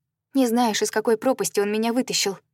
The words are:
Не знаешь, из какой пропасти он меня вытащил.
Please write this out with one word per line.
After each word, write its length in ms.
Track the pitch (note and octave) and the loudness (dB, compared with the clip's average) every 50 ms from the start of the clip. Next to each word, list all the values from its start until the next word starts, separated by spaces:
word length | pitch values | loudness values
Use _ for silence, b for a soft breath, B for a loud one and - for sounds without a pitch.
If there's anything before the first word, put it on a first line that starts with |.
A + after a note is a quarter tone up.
| _ _ _ _ _ _ - | _ _ _ _ _ _ 0
Не 160 | C4+ C4 A#3 | 0 2 2
знаешь, 340 | A3 B3 B3 A3+ G3+ - G#3+ | 2 2 2 0 0 0 -2
из 80 | G#3 | -2
какой 260 | - A3 A3 B3 A3+ A3 | -2 0 0 2 0 2
пропасти 420 | - C4 C4 - - - - G#3 | 2 0 0 0 -2 -2 -2 -2
он 100 | G3+ G#3 | 0 0
меня 220 | G#3+ G#3+ A3 A#3 A#3+ | 0 0 0 0 0
вытащил. 440 | B3+ - - F3+ - - G3+ F#3+ - _ _ | 0 -2 -2 -2 -2 -2 -4 -4 -8 _ _